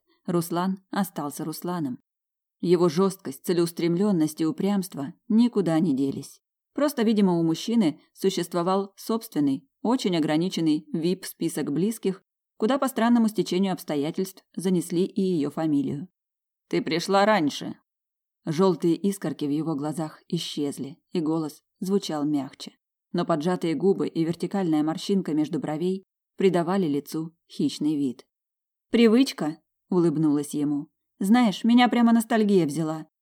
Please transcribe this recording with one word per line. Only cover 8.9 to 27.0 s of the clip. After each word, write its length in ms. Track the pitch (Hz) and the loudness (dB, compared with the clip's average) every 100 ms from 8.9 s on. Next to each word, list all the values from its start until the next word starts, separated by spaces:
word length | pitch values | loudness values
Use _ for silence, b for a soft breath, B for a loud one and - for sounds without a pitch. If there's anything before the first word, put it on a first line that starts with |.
| - | -10
собственный, 720 | - 226 - 151 143 135 - _ | -6 -6 -4 -2 0 -2 -8 _
очень 340 | - 254 208 170 | -2 0 0 0
ограниченный 720 | 156 156 180 180 160 151 - | 0 0 0 0 0 0 -2
вип-список 800 | 165 170 180 - - 165 156 147 | -4 -2 -2 -6 -6 -6 -4 -4
близких, 500 | 143 202 226 190 185 _ _ _ _ | -2 -2 -2 -4 -6 _ _ _ _
куда 200 | 214 269 | -2 0
по 100 | 262 | -2
странному 400 | - 233 240 220 | 0 4 4 4
стечению 460 | 202 175 180 196 | 0 -2 0 0
обстоятельств 720 | 170 - 147 147 165 190 - _ - | -2 -4 -4 -2 -4 -6 -8 _ -6
занесли 480 | 185 180 160 170 | -2 -2 0 -2
и 180 | 190 - | -2 0
ее 280 | 190 170 143 | 0 0 -2
фамилию. 560 | 160 160 143 135 143 185 _ _ _ _ _ _ | -4 -2 0 -2 -6 -10 _ _ _ _ _ _
«Ты 120 | 170 | -4
пришла 440 | - 160 180 196 202 | -2 -4 0 2 4
раньше». 500 | 208 147 - 180 - _ _ _ _ _ _ - | 4 0 -4 -10 -12 _ _ _ _ _ _ -6
Желтые 500 | 151 190 175 175 165 | 2 2 2 0 0
искорки 480 | 202 196 160 135 | -2 -4 -6 -6
в 60 | 147 | -4
его 260 | 147 165 143 | -4 -4 -4
глазах 460 | 151 147 151 - - | -6 -6 -8 -12 -8
исчезли, 680 | 170 - - 143 135 135 - _ | -6 -6 -4 -6 -6 -10 -12 _
и 80 | 185 | -4
голос 420 | 151 160 151 - _ _ | 0 -2 -4 -8 _ _
звучал 440 | 185 202 180 151 | -2 -2 -2 -4
мягче. 540 | 143 147 135 - - - _ _ _ | -2 -2 -4 -12 -18 -20 _ _ _
Но 140 | 175 170 | -4 -2
поджатые 500 | 165 165 185 165 156 | 0 0 -2 -2 0
губы 320 | 190 190 147 | 2 2 -2
и 160 | 165 | -2
вертикальная 600 | 160 - 175 202 175 156 | -2 -2 -4 -2 0 2
морщинка 500 | 151 165 - 196 180 | 0 -2 0 0 0
между 260 | 151 151 156 | -2 -2 -4
бровей 460 | 156 151 180 190 - _ _ - | -4 -4 -4 -4 -8 _ _ 0
придавали 500 | 185 175 165 196 165 | 2 2 0 0 0
лицу 480 | 143 | -2